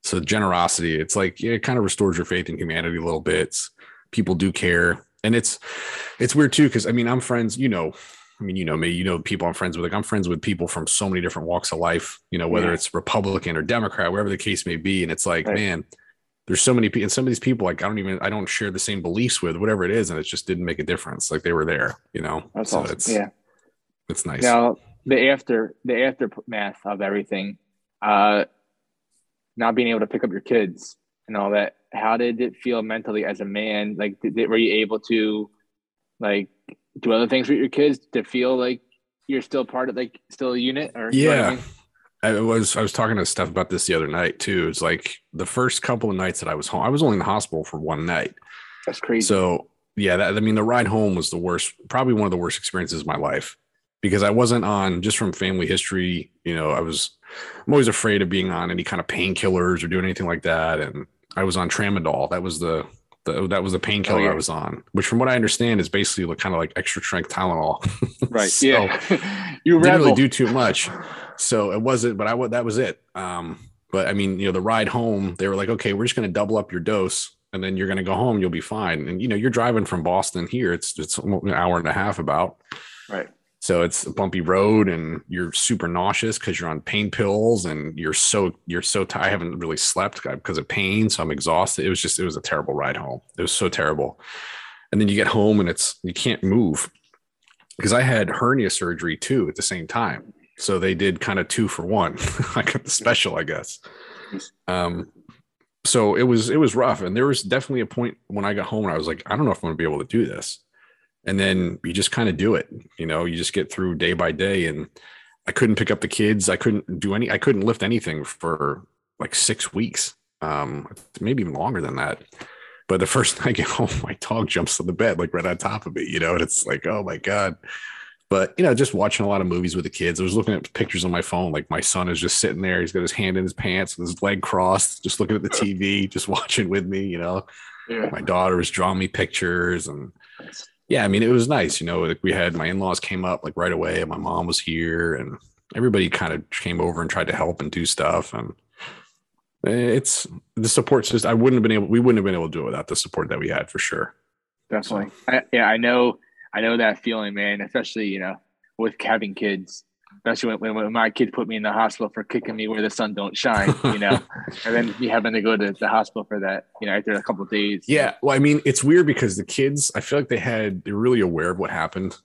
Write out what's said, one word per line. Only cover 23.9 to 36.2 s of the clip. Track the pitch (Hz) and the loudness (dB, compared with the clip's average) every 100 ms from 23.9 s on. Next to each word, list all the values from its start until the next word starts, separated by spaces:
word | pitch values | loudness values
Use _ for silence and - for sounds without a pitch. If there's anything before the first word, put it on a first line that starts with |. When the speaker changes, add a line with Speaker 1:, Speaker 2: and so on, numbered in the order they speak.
| _ _ | _ _
Speaker 1:
it's | 104 | -6
nice. | - 139 | -4 0
Speaker 2:
Now, | 123 117 120 - _ - | 4 6 4 0 _ -14
the | - 131 131 | 2 4 6
after, | 135 - 117 110 - | 2 2 0 0 -6
the | 123 117 | -2 2
aftermath | 131 131 117 - - 110 101 - 98 | 2 0 -4 -6 -8 -6 -6 -6 -8
of | 101 | -4
everything, | 98 101 101 101 98 - _ _ _ _ | -2 -2 -2 -4 -4 -8 _ _ _ _
uh, | 107 101 104 104 - _ _ _ _ _ _ _ _ _ _ - | 2 6 6 4 2 _ _ _ _ _ _ _ _ _ _ -2
not | 113 | 0
being | 113 120 | 2 2
able | 113 | 2
to | 104 | 0
pick | 107 | -2
up | 113 | -2
your | 95 | -4
kids | - 120 98 82 - - _ _ - | 0 2 2 -4 -18 -20 _ _ -8
and | 104 | -4
all | 101 | 0
that, | 104 101 _ _ | 2 0 _ _
how | - 110 117 | -4 0 2
did | 120 117 | 0 0
it | 123 - | -4 -2
feel | 123 117 | -2 -2
mentally | 110 110 104 104 | -2 -6 -4 -4
as | 104 101 | -2 -4
a | |
man? | 101 101 110 104 104 95 | -6 -4 -2 -2 -4 -2
Like, | 104 98 | -4 -2
did, | 113 107 | -4 0
did, | 117 | 2
were | 113 | 4
you | 113 | 4
able | 107 107 110 | 4 0 -2
to, | - 117 107 107 104 _ _ _ _ _ _ _ | 0 2 2 -2 -6 _ _ _ _ _ _ _